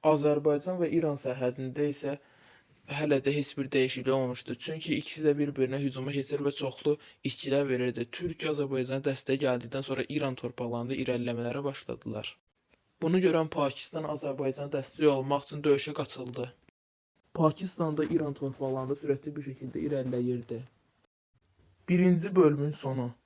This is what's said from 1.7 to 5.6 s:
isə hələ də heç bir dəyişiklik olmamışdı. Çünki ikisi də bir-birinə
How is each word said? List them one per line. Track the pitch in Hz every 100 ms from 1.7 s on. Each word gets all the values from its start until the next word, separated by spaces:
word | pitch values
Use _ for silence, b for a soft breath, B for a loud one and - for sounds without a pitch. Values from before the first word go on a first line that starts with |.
| 127 147
isə | 139 143 143 b b b b b _ -
hələ | 143 151 143
də | 135 147
heç | 139
bir | - 135
dəyişiklik | 139 131 131 127 135
olmamışdı. | 127 123 - 123
Çünki | - 160 160 139
ikisi | - -
də | 156 147
bir-birinə | 147 139